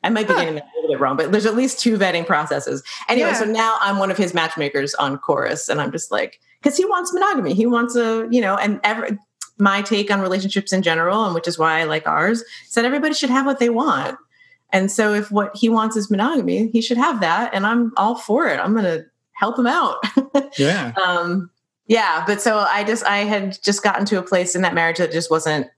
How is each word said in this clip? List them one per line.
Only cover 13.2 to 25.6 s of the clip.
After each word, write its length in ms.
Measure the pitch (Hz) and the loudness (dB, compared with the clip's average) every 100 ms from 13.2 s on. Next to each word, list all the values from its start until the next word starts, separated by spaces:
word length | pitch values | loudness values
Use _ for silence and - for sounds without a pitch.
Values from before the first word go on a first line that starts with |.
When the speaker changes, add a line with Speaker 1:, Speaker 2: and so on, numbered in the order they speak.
| 277 | 0
Speaker 1:
have 160 | 254 269 | 2 2
what 140 | 277 | 2
they 80 | 240 | 2
want. 500 | 233 294 156 - - _ _ - _ _ | 2 0 0 -2 -8 _ _ -20 _ _
And 180 | 190 196 | 0 0
so 240 | 202 214 | 2 2
if 180 | 208 208 | 2 0
what 200 | 202 196 | -2 -2
he 140 | 202 226 | 0 2
wants 300 | 226 220 220 | 2 0 -2
is 120 | 202 | -2
monogamy, 580 | 202 233 320 180 185 220 | 0 0 0 0 0 0
he 100 | 226 | 0
should 160 | 226 240 | 0 0
have 220 | 285 254 | 0 2
that. 340 | 180 175 240 | 0 0 0
And 140 | 196 202 | -2 0
I'm 240 | 233 233 - | 0 0 0
all 180 | 208 240 | 0 0
for 320 | - 220 311 | 0 0 2
it. 100 | 143 | 0
I'm 160 | 180 | 0
gonna 300 | 226 190 165 160 _ _ | 0 0 -2 -8 _ _
help 260 | - 202 240 | -4 -4 0
him 80 | 240 | 0
out. 300 | 330 254 135 214 | 2 0 -2 -2
<laughs> 520 | - 262 277 277 - | -2 0 -2 -2 0
Speaker 3:
Yeah. 360 | 139 190 127 120 185 | 0 2 -2 -2 0
Speaker 1:
Um, 440 | 175 175 180 175 _ _ _ _ | 0 0 -4 -4 _ _ _ _
yeah. 360 | 226 202 160 170 | 2 2 0 0
But 160 | 208 | 0
so 160 | 233 214 | 2 2
I 260 | 196 202 208 | 2 0 0
just, 180 | 226 - | 0 0
I 140 | 202 | 0
had 420 | 208 208 196 190 | 0 -2 -2 -4
just 220 | - 202 | -2 0
gotten 220 | 214 196 202 | 2 0 0
to 120 | 202 | 0
a 60 | |
place 320 | 180 190 180 180 | 0 0 0 0
in 60 | |
that 100 | 180 | 0
marriage 240 | 170 165 165 | 2 0 2
that 140 | 170 | 0
just 180 | 160 170 | -2 0
wasn't 380 | 160 156 151 | 0 0 -2